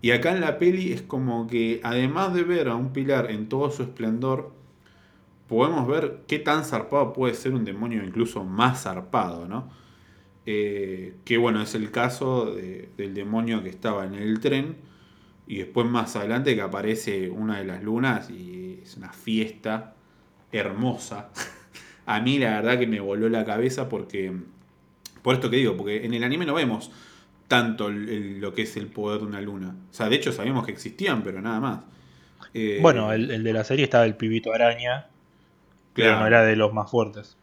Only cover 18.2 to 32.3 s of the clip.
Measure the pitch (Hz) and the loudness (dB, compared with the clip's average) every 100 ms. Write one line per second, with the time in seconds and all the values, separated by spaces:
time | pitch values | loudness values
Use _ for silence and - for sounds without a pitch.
18.2 | - 90 90 90 92 92 - - 92 - | -4 -14 -14 -12 -12 -14 -18 -18 -18 -14
19.2 | - 110 110 - 110 110 113 - _ _ | -2 -2 -2 -6 -6 -6 -8 -20 _ _
20.2 | _ _ _ 110 101 98 127 120 - 101 | _ _ _ -4 -2 -2 -2 -2 -8 -14
21.2 | - - - - - - - - - 107 | -14 -12 -12 -12 -20 -20 -20 -16 -2 0
22.2 | 120 139 123 107 113 127 120 107 98 101 | 2 2 2 2 2 2 2 0 -2 0
23.2 | 113 113 110 104 123 127 127 104 92 101 | 2 2 0 0 0 0 -4 -4 -6 -6
24.2 | 95 92 87 - - _ _ _ - - | -6 -6 -12 -20 -20 _ _ _ -20 -6
25.2 | 127 127 127 123 123 90 98 104 117 117 | 2 2 2 2 2 0 -4 -4 -2 -2
26.2 | 120 151 170 151 139 110 - - - - | -2 0 0 0 0 -2 -6 -18 -20 -20
27.2 | _ _ _ 123 117 110 104 104 107 107 | _ _ _ 2 2 -2 -2 -4 -4 -6
28.2 | 101 98 101 95 110 - 98 - 104 104 | -6 -6 -6 -4 -4 -6 -10 -6 -4 -4
29.2 | 104 101 101 101 92 92 - - 110 135 | -4 -8 -8 -8 -10 -12 -18 -4 2 2
30.2 | - 120 107 135 113 98 107 - 190 127 | 0 -2 -2 -2 -4 -8 -12 -4 -2 -2
31.2 | 95 95 107 110 131 95 - - - - | -2 -6 -4 -4 -4 -6 -12 -20 -20 -20
32.2 | - | -20